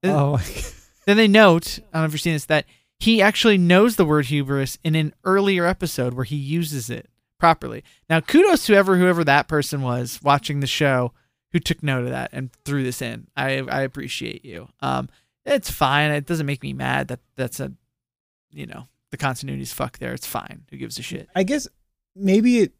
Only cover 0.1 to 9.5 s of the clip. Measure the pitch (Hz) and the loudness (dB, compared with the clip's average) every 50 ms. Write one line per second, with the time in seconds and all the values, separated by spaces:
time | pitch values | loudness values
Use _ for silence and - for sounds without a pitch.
0.1 | - 147 143 139 147 127 90 - - - - - - - _ _ _ _ _ - | 0 2 2 2 0 -2 -4 -4 -8 -10 -10 -10 -12 -18 _ _ _ _ _ 2
1.1 | 202 214 226 214 196 214 220 196 170 165 - - - - - _ _ 160 160 156 | 4 4 6 6 8 8 8 8 6 4 0 -4 -12 -12 -14 _ _ -4 -2 -2
2.1 | 151 151 - 175 160 151 - - 156 151 - _ _ _ _ _ _ _ - 220 | -4 -4 -4 -2 -4 -4 -2 0 -2 -2 -2 _ _ _ _ _ _ _ 0 2
3.1 | 226 220 190 208 208 - - 233 208 190 175 175 180 185 208 240 220 - 185 151 | 4 4 4 2 2 2 2 4 4 4 4 6 6 6 6 4 4 2 2 4
4.1 | 151 151 143 123 147 147 139 131 143 139 135 127 - - _ 165 156 160 156 151 | 4 2 2 0 -2 -4 -2 -2 -2 -2 -2 -4 -6 -6 _ 0 0 0 0 -2
5.1 | - _ _ 185 190 196 196 196 196 180 175 170 190 - - 165 - - 127 123 | -4 _ _ 0 0 2 2 2 0 2 0 0 0 -2 -4 -6 -4 -4 -4 -4
6.1 | 123 123 131 - 143 147 139 135 151 165 170 156 151 139 113 113 120 117 - _ | -2 -4 -6 -6 -6 -8 -6 -4 -4 -4 -4 -4 -6 -8 -8 -8 -10 -12 -12 _
7.1 | _ _ _ _ _ _ - 165 165 - - 127 113 113 - _ _ _ _ _ | _ _ _ _ _ _ 4 4 4 4 -2 -12 -12 -12 -14 _ _ _ _ _
8.1 | 160 160 - - - 294 370 415 359 - - - 214 196 196 190 190 180 180 180 | -2 0 0 4 4 6 6 6 4 2 4 4 4 6 6 6 4 4 4 4
9.1 | 180 170 170 151 139 147 139 _ | 4 2 2 4 4 2 2 _